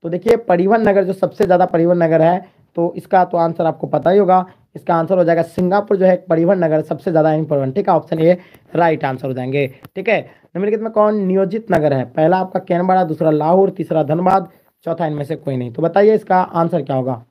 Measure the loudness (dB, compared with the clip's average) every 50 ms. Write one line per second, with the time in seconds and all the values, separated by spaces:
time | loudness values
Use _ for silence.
0 | _ -6 -8 -6 0 0 0 0 2 0 0 2 2 2 2 2 2 2 2 2
1 | 0 0 -2 -4 -4 -4 -2 -2 0 2 4 2 2 2 0 0 2 2 2 2
2 | 2 2 2 4 4 2 2 0 -4 -10 _ _ _ _ _ -4 -4 -4 -4 -8
3 | -10 0 2 2 2 2 0 -2 -2 -2 -2 -2 -2 -2 -2 -4 -8 -4 -4 -2
4 | 0 2 2 2 4 4 2 2 2 -2 -12 _ _ _ _ -18 -4 -2 -2 -2
5 | 0 0 0 0 2 2 2 0 -2 -4 -4 -4 -2 0 0 -2 0 0 -2 2
6 | 2 2 2 2 0 -2 0 0 2 0 2 0 0 0 0 -2 -2 -4 -8 -6
7 | -6 -2 0 2 2 2 0 0 -2 -2 -2 -2 -2 -2 -4 -4 -2 0 0 0
8 | 0 -2 -4 0 2 2 2 0 -2 -18 _ -20 _ _ -2 0 0 0 0 0
9 | -2 -6 -6 -6 -6 -8 -6 -6 -6 -4 -2 -2 -4 -4 -6 -12 -20 -18 _ -8
10 | -4 -2 -2 -2 -2 -8 -18 _ _ _ _ -6 -4 -4 -4 -4 -6 -4 0 0
11 | 0 2 2 0 -2 0 0 0 0 -2 -4 -8 -4 -2 -2 0 0 0 0 0
12 | -4 -6 -2 0 2 2 2 0 -2 -4 -6 -8 -4 -2 -2 -2 0 2 2 2
13 | 2 0 -2 -2 0 0 0 0 2 2 2 4 2 2 0 -4 -8 -4 -2 -2
14 | 0 0 -2 0 0 2 2 0 0 -4 _ _ _ _ _ _ _ -8 -6 -4
15 | -4 -6 -4 -6 -8 -8 -10 -8 -6 -6 -6 -6 -6 -8 -6 -4 -4 0 2 4
16 | 4 4 4 2 0 2 2 2 2 0 0 -2 -2 0 0 -4 -4 -2 -4 -2
17 | -2 -4 -6 -8 -10 _